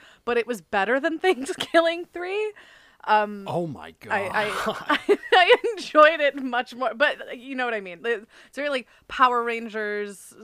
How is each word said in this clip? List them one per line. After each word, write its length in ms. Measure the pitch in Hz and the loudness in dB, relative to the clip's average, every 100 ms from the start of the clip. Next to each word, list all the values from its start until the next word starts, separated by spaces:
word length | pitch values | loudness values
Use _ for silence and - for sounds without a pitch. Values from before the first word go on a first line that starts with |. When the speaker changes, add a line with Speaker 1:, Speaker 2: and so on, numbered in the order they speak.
| - _ | -20 _
Speaker 1:
but 120 | - 240 | -2 -2
it 100 | 233 | -2
was 140 | 220 | -8
better 380 | - 202 190 262 | -4 -2 0 0
than 200 | 320 320 | -2 0
<laughs> 0 | |
Thanksgiving 840 | 370 240 269 - - 339 330 339 | 0 0 -4 -8 2 2 2 -2
three. 480 | 330 349 359 415 427 - - - _ _ - | -10 -10 -6 -4 -6 -8 -20 -20 _ _ 0
Um, 360 | 214 208 202 | 2 2 -6
Speaker 2:
Oh 220 | 196 160 165 | -6 -4 -4
my 260 | 107 80 - - | -8 -14 -18 -6
Speaker 1:
I, 200 | 202 202 | -4 -2
I, 340 | 214 208 185 | -2 -2 -4
Speaker 2:
God. 120 | 220 - | -4 -6
Speaker 1:
<laughs> 80 | - | -2
I, 280 | 285 - 415 - | -2 2 0 4
I 220 | 370 359 392 466 381 | 6 8 6 4 -6
enjoyed 440 | - 302 302 330 | 2 8 8 8
it 200 | 285 277 | 0 0
much 300 | 262 240 240 | -4 -4 -4
more, 220 | 240 262 | -6 -6
but 420 | 226 294 190 - 247 | 0 0 0 -10 -14
you 160 | 262 | -10
know 120 | 254 | -6
what 100 | 240 | -4
I 60 | 220 | -4
mean. 180 | 185 170 | -8 -8
It's 220 | 226 214 226 - - | -4 -4 -6 -20 -16
very, 140 | 269 294 | -8 -4
like, 180 | 269 - _ - | -4 -6 _ -12
Power 360 | - 254 240 | 2 2 2
Rangers, 880 | 233 233 226 214 208 208 202 196 - - | -2 -6 -8 -8 -6 -6 -8 -14 -20 -20